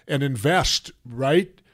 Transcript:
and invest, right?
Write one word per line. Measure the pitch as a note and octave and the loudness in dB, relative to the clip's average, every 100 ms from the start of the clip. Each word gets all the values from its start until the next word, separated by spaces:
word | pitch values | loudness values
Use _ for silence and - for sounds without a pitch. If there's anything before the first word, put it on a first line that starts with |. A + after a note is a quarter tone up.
| - | -4
and | C#3 | -2
invest, | C#3 A#2+ C#3 F3+ - - - - B2 | -2 0 0 2 2 -2 -6 -20 -14
right? | A#2 C3+ E3+ G3 - _ | -4 2 2 0 -8 _